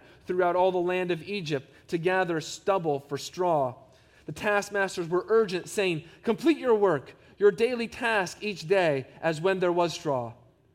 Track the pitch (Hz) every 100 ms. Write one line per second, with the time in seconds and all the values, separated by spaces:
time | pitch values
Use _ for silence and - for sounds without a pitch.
0 | - - - 180 180 180 185 180 175 180
1 | 180 165 160 202 151 143 - - - 170
2 | 170 185 175 160 - - - 196 165 139
3 | - 139 - - 180 156 127 120 - _
4 | _ _ - 151 208 202 196 202 190 185
5 | 165 180 190 226 214 180 - - 190 160
6 | - - - 220 285 285 254 220 202 147
7 | - - - - 202 185 233 240 233 -
8 | 233 220 180 - 208 180 160 196 170 139
9 | 127 - 160 156 180 190 180 175 175 -
10 | 156 131 117 113 _ _ _